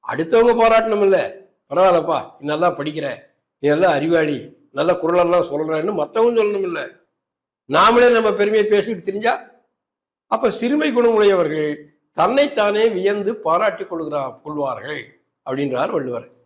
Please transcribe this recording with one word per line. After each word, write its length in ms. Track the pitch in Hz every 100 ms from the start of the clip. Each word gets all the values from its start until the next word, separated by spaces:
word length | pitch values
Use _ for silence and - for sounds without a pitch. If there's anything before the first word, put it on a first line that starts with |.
| -
அடுத்தவங்க 520 | 127 165 226 240 226
பாராட்டணும் 420 | 226 226 220 208
இல்ல, 340 | 196 185 107 - - _ _
"பரவாயில்லப்பா, 600 | 147 190 175 160 147 - -
நீ 80 | 143
நல்லா 300 | 151 143 139
படிக்கிற, 340 | 147 151 143 110 _ _ _ _
நீ 100 | 139
நல்லா 200 | 151 185
அறிவாளி, 680 | 147 156 170 151 135 - _ _
நல்ல 200 | 135 160
குரலெல்லாம் 600 | 175 160 175 175 175 156
சொல்றன்னு" 400 | 143 160 160 170
மத்தவங்க 500 | 196 147 226 233 233
சொல்லணும் 200 | 208 202
இல்ல, 240 | 185 165 123 - _ _ _ _ _ _ _
நாமளே 440 | 151 208 240 247
நம்ம 200 | 233 220
பெருமையை 360 | 202 202 214 208
பேசிட்டு 320 | 208 202 202
தெரிஞ்சா? 500 | 196 196 233 - - _ _ _ _ _ _ _ _
அப்ப 240 | 226 247
சிறுமை 460 | - 240 294 302 240
குணமுடையவர்கள் 800 | 233 220 202 185 160 156 151 147 - _ _
தன்னைத்தானே 760 | - 233 269 285 285 208 208 226
வியந்து 480 | 190 190 208 202 220
பாராட்டி 480 | 160 170 208 -
கொள்கிறா-, 560 | 190 170 151 147 131 123
கொள்வார்கள் 800 | 151 147 139 113 120 147 - _ _ _ -
அப்படின்றார் 400 | 135 143 127 156
வள்ளுவர். 400 | 196 131 117 - _